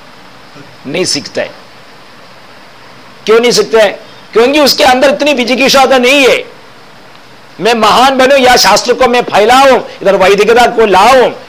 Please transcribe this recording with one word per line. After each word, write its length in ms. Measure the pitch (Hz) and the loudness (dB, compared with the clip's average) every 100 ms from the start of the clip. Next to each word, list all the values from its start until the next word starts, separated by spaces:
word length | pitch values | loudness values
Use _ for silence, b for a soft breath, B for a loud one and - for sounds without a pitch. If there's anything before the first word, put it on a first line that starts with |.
| - - - - - 147 127 - - | -20 -20 -20 -20 -20 -20 -20 -20 -10
नहीं 180 | 160 | -6
सीखते। 460 | 180 147 113 - 98 - - - - - - - - - - - - - - - - - - | -6 -6 -8 -10 -10 -12 -20 -20 -20 -20 -20 -20 -20 -20 -20 -20 -20 -20 -20 -20 -20 -10 0
क्यों 140 | 226 | 0
नहीं 100 | 240 | 2
सीखते? 460 | 196 247 226 202 - - - - | -2 0 0 0 -2 -16 -20 -6
क्योंकि 280 | 208 240 294 | -2 0 0
उसके 240 | 277 - | 0 0
अंदर 240 | 285 254 277 | 0 0 0
इतनी 240 | - 285 | 0 -2
विजिगीषा 540 | 269 226 240 269 277 262 | -4 -4 -2 0 0 2
तो 120 | 262 | 0
नहीं 300 | 247 285 254 | 0 2 2
है, 160 | 151 - - - - - - - - - - - - | 0 -4 -20 -20 -20 -20 -20 -20 -20 -20 -20 -20 -8
"मैं 140 | 196 | -4
महान 440 | 240 214 190 269 262 | -2 0 0 0 0
बनूं 200 | 262 277 | 0 2
या 180 | 247 240 | 2 2
शास्त्र 380 | 190 202 247 | 2 0 0
को 120 | 240 247 | -2 0
मैं 160 | 240 | -2
फैलाऊं, 580 | 202 175 214 254 277 233 - B | -2 0 2 4 4 2 -2 B
इधर 140 | 170 196 | -2 0
वैदिकता 500 | 185 202 208 240 233 | 2 2 2 2 2
को 200 | 233 220 | 0 0
लाऊं", 460 | 185 220 262 208 - | 2 2 2 0 -4